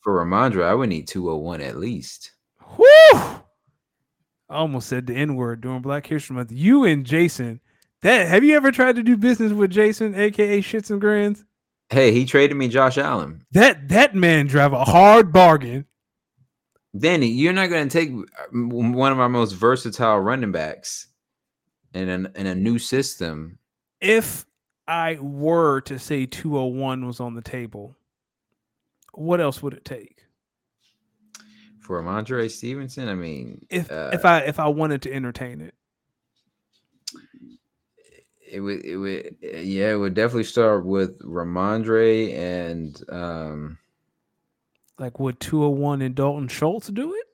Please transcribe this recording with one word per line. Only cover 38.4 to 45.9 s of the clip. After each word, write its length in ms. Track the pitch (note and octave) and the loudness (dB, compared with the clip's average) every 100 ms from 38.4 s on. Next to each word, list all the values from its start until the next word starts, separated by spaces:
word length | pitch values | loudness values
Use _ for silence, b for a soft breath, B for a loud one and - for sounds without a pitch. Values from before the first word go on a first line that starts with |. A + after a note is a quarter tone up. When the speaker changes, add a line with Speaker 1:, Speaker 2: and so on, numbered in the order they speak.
| _ | _
Speaker 1:
It 100 | G2 | -12
would, 240 | G2+ G2+ | -10 -10
it 120 | - F2+ | -12 -10
would, 400 | G2 F#2 - - | -8 -10 -12 -18
yeah, 480 | - E2 F2+ G2 G#2 | -16 -12 -8 -4 -2
it 40 | G#2+ | -2
would 180 | G2+ | -4
definitely 300 | F#2 A#2 A#2+ | -2 -2 -2
start 420 | A2 - A2+ G#2 F2+ | -6 0 0 0 -2
with 320 | G2 F#2 F#2+ | -4 -4 -8
Ramondre 1120 | - E2+ F2 F2 F#2+ A2 A2 A2+ A2+ A2 A2 | -14 -10 -8 -4 -4 -4 -2 2 2 2 -2
and, 680 | A1+ F2 F2+ E2+ E2+ D#2 D2 - | -6 -8 -8 -8 -10 -12 -16 -18
um, 680 | F2 F2 E2 D#2 D2+ D2+ D#2+ _ _ _ _ _ _ _ _ _ _ _ _ | -12 -12 -10 -12 -12 -14 -18 _ _ _ _ _ _ _ _ _ _ _ _
Speaker 2:
Like, 200 | B2+ - | -16 -8
would 220 | C3+ B2 | -8 -8
two 240 | - D#3 | -6 -2
oh 40 | D3 | 0
one 300 | C#3 C#3+ | -2 -4